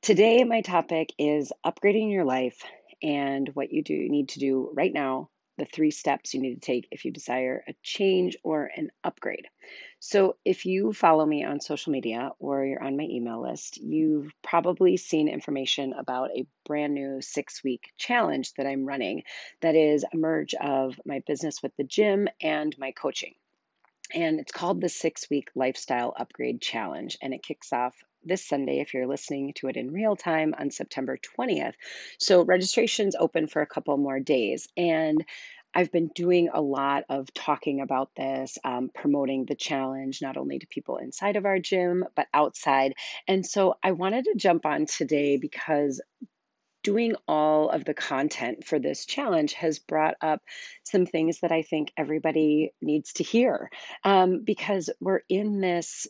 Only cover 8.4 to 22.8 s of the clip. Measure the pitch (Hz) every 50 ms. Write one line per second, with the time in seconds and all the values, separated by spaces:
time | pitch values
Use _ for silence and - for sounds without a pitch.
8.4 | _ 170 156 151 143 - - - 156 - - _ _ - - _ - - - -
9.4 | - - _ _ - - - - - - - _ - - - 202 190 185 - _
10.4 | _ - 185 - - 185 190 190 202 220 214 - - 175 160 156 156 151 151 147
11.4 | 147 147 147 147 - - 151 143 - - 151 135 120 120 110 117 123 139 - _
12.4 | - - 139 139 135 135 135 - - 135 135 139 151 - - 123 120 120 117 113
13.4 | 120 127 120 - - - - - 151 147 156 156 160 156 156 151 143 151 - _
14.4 | _ - - 170 165 175 180 - 185 185 185 180 - - - 156 151 151 - -
15.4 | 147 - 147 139 135 131 - - 143 135 131 139 131 - 127 127 131 131 - 123
16.4 | 131 - _ _ _ - 151 147 147 147 147 143 139 135 135 135 127 - - -
17.4 | 139 - - - - 139 127 - - - _ _ - - 240 240 220 170 147 139
18.4 | 127 - - - 139 139 139 139 135 135 139 139 120 92 104 - - - - -
19.4 | - - - _ - 165 156 160 156 151 151 147 139 - - 165 156 160 160 160
20.4 | 151 151 - - - 147 139 135 135 131 127 - - - 147 135 131 - 151 135
21.4 | - 160 139 - - 131 _ - 143 131 - - 214 208 196 196 202 - - _
22.4 | - 160 156 151 151 151 147 -